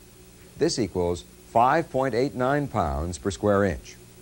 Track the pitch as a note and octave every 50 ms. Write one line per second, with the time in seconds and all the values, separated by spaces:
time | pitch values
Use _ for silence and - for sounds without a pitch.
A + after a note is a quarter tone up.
0 | - - - - - - - - - - - - C3+ E3+ - C#3 G#2+ F2 - F#2
1 | F2 F2 F2+ F2 - - - - - - - A#2 A#2+ C3 D3 E3 D#3+ - - C3
2 | C3+ C3+ A2 A#2 C3 C#3+ - B2 B2+ C3 C#3+ D3 C#3+ B2 - A2 E2+ D2 C2+ D2
3 | D#2+ F2 F2 - - G2+ F2+ - - G#2 G2+ G2 G2+ F#2+ D2 - - - - -
4 | - - - -